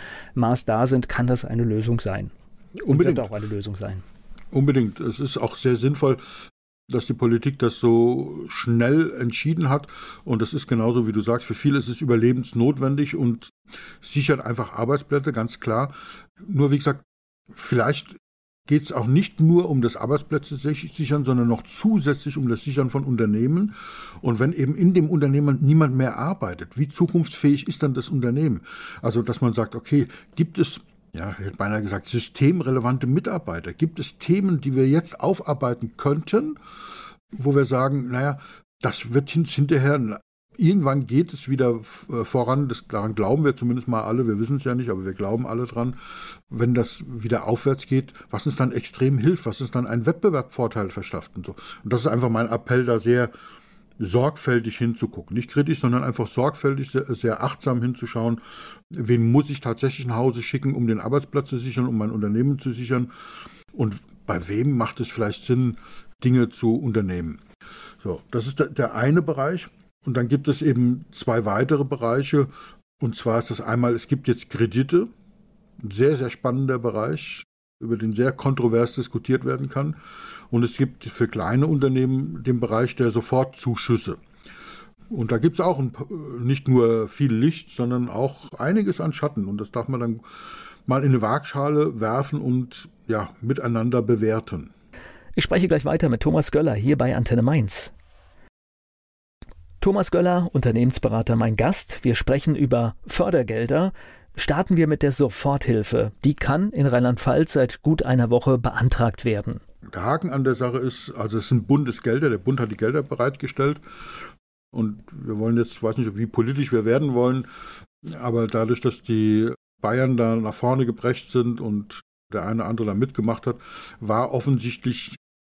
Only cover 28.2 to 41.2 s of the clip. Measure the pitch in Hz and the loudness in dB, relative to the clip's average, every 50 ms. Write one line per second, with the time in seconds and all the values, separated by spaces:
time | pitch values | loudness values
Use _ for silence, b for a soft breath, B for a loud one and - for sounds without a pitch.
28.2 | 120 120 123 143 160 147 107 82 B B B B B B B B - 117 104 117 | 0 0 0 2 2 0 0 -2 B B B B B B B B -2 0 0 0
29.2 | 107 123 117 - 131 120 110 117 110 - - 117 - - 147 143 120 B B B | 0 -2 0 0 0 0 2 0 -2 -4 -6 -10 -4 0 2 2 2 B B B
30.2 | B B - - 165 165 - 185 160 - - - - _ _ _ _ _ - 80 | B B -2 -2 -2 0 0 -2 -2 -2 -4 -8 -14 _ _ _ _ _ -12 -10
31.2 | 87 101 90 - 95 98 95 - 101 101 107 107 104 95 101 92 - - 120 117 | -10 -8 -8 -8 -10 -8 -6 -4 -2 -2 -2 -2 -4 -4 -6 -6 -6 -4 -4 -2
32.2 | - - - - 139 139 185 127 123 131 131 131 117 123 131 127 127 123 135 180 | -4 -4 0 2 4 4 4 2 2 0 0 0 2 0 0 0 0 0 0 0
33.2 | - 233 202 170 - - 85 85 - - - - 160 160 - - 139 - - - | 0 -2 -6 -6 -6 -8 -8 -8 -8 -10 -4 -2 -2 -2 -2 -4 -10 -10 -10 -6
34.2 | - - 175 202 196 190 170 135 - 139 131 135 131 131 143 165 165 - - - | -2 0 2 2 2 2 0 0 0 0 2 4 4 4 4 2 0 -2 -6 -2
35.2 | - 170 190 - - - 143 - 139 123 120 - 117 113 - - - 143 147 160 | -2 -2 -2 -2 -2 -4 -4 -2 -2 -2 -2 -4 -6 -8 -6 -2 -2 0 0 0
36.2 | 151 - 202 226 302 311 302 B B B B B B B B B B B B B | 0 0 0 0 0 -2 -6 B B B B B B B B B B B B B
37.2 | _ _ - - 127 143 139 143 135 113 131 127 131 139 139 139 120 127 123 127 | _ _ -8 -2 0 2 4 4 4 2 2 2 2 2 0 -2 -4 -4 -4 -2
38.2 | 139 143 139 139 B B B B B _ _ _ - 110 - - - 117 120 139 | -2 -2 -4 -6 B B B B B _ _ _ -4 -4 -4 -4 -4 0 0 0
39.2 | 139 - - 165 165 - - 139 143 143 165 135 131 143 147 139 120 107 101 - | 0 0 0 0 0 0 0 0 2 4 4 4 4 4 2 2 0 -2 -4 -8
40.2 | _ _ _ _ _ _ _ - 190 160 202 196 147 135 135 139 123 110 123 143 | _ _ _ _ _ _ _ 2 4 4 4 4 4 2 2 0 0 2 2 2